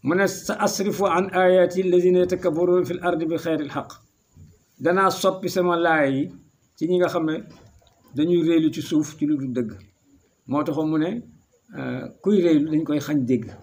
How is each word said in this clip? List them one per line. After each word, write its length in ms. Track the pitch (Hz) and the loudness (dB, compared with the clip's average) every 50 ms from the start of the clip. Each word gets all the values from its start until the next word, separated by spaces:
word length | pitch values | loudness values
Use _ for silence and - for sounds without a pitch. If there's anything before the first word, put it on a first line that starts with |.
| - | -2
Mu 120 | 131 165 | -2 0
ne, 120 | 185 196 | 0 0
"سأصرف 720 | 180 - - - - - - 208 214 - - 196 208 180 - 196 | 0 -2 -6 -8 -8 -6 -2 -2 -2 -2 -2 -4 -4 -2 -2 -2
عن 220 | 190 165 175 190 190 | 0 0 0 -2 0
آياتي 500 | 190 185 185 180 185 185 175 170 175 185 | 0 2 4 4 6 6 4 2 2 -2
الذين 360 | 190 185 175 180 180 185 180 | 0 2 2 4 4 4 4
يتكبرون 680 | 180 180 - - - - 180 151 160 180 180 180 185 175 | 4 2 2 -2 -2 -2 -2 0 0 0 2 2 2 0
في 80 | - 175 | -2 -6
الأرض 280 | 175 170 180 170 160 165 | -4 -2 -2 -2 -2 -2
بغير 360 | 160 170 160 165 170 160 147 | -4 -4 -4 -4 -4 -4 -4
الحق." 300 | 151 135 - 147 - - - - _ _ _ _ _ _ _ - - - _ _ _ _ _ _ | -4 -6 -8 -10 -10 -10 -16 -20 _ _ _ _ _ _ _ -20 -20 -20 _ _ _ _ _ _
Danaa 300 | 127 160 175 190 190 190 | 0 2 2 4 4 2
soppi 380 | 180 - - 190 185 185 190 175 | 2 2 0 0 0 0 -6 -4
sama 280 | - 185 180 180 175 | -2 0 2 2 2
laay 340 | 170 170 170 165 156 147 139 135 | 2 2 2 4 4 2 2 2
yi 180 | 135 147 180 - - - _ _ _ _ _ _ | 0 -2 -4 -8 -16 -20 _ _ _ _ _ _
ci 100 | - 156 160 | -6 -2 0
ñi 80 | 185 180 | 2 2
nga 100 | 180 156 | 2 0
xam 160 | - 175 160 | 0 -2 -2
ne 80 | 156 156 160 - - - - - - _ _ _ _ _ _ _ _ - | -2 -4 -6 -8 -14 -20 -20 -20 -20 _ _ _ _ _ _ _ _ -4
dañuy 280 | 131 151 170 175 175 160 | -2 0 2 2 2 2
rëylu 280 | 165 170 165 160 156 - | 2 2 2 2 2 -2
ci 100 | 165 135 | -2 -8
suuf 340 | - 165 151 151 - - - | -2 -2 -2 -2 -2 -4 -4
ci 80 | 151 | -2
lu 100 | 147 151 | -2 -2
dul 160 | 139 135 131 123 | -2 -4 -6 -4
dëgg. 180 | 127 120 107 98 95 - _ _ _ _ _ _ _ _ _ _ _ _ | -4 -6 -6 -8 -16 -20 _ _ _ _ _ _ _ _ _ _ _ _
Moo 160 | - 123 147 151 | -4 -4 -2 -2
taxoon 240 | - 147 151 160 156 | -2 -2 -2 -2 -2
mu 80 | 156 156 | 0 0
ne, 120 | 156 175 220 240 - - - _ _ _ _ _ _ _ 226 | -2 -2 -4 -8 -10 -14 -20 _ _ _ _ _ _ _ -14
euh, 300 | - 135 127 123 127 - - - _ - | -12 -8 -8 -8 -8 -10 -12 -16 _ -2
kuy 160 | 196 214 196 | 2 2 4
rëylu 300 | 170 175 160 147 143 160 | 4 4 4 4 2 2
dañ 140 | 156 151 160 | 0 -2 -2
koy 160 | - 147 151 | 0 -4 -4
xañ 240 | - - 151 147 127 | -2 -2 -2 -2 0
dégg. 260 | 117 127 113 104 - - - | 2 0 0 -2 -6 -16 -20